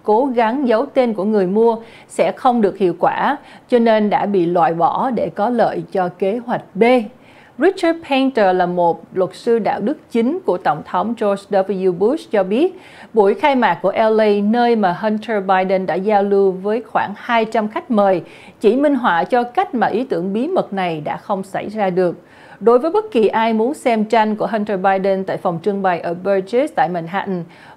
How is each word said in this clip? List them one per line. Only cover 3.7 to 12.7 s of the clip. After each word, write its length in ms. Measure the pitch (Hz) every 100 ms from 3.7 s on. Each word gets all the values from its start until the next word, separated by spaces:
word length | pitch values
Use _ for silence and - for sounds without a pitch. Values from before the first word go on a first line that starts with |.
| 240
nên 320 | 226 220 208
đã 160 | 165 190
bị 200 | 196 170
loại 280 | 175 165
bỏ 360 | 165 160 - 247
để 200 | 208 165
có 160 | 175 214
lợi 320 | 240 170 175 165
cho 160 | 190 180 -
kế 220 | 196 240 240
hoạch 160 | 175 -
B. 80 | 185 233 254 208 - - - - -
Richard 400 | 330 381 330 330 -
Painter 480 | 269 269 247 190 185
là 100 | 180
một 360 | 180 170 160 -
luật 160 | 185 180
sư 260 | - 240 233
đạo 220 | 190 -
đức 180 | 208 302 -
chính 280 | 233 233 359 247
của 120 | 175
Tổng 240 | 175 151
thống 300 | - 185 208 226
George 400 | 208 196 - 196
W. 300 | 190 190 190
Bush 380 | 175 208 320 -
cho 120 | 214
biết, 380 | 185 220 370